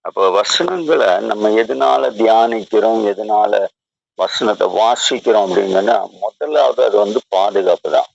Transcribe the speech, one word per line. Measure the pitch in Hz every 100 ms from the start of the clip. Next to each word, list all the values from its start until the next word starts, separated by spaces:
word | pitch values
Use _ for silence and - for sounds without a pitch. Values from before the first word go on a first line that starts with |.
அப்போ | 90 98 98
வசனங்களை | 92 104 - 175 185 160 160 104 92
நம்ம | 113 107 107
எதனால | 110 113 131 135 131 131
தியானிக்கிறோம், | 107 113 113 117 113 98 110 107 113 107
எதனால | 98 107 107 107 104 98 _ _ _ _
வசனத்தை | - 95 - 117 104 95
வாசிக்கிறோம் | 92 113 120 - 123 120 107
அப்படின்னு | 98 101 98
சொன்னா, | 95 104 110 95 -
முதலாவது | 107 _ 147 151 135 123
அது | 123 104
வந்து | 101 113 -
பாதுகாப்பு | 92 101 98 92 85 80
தான். | 71 67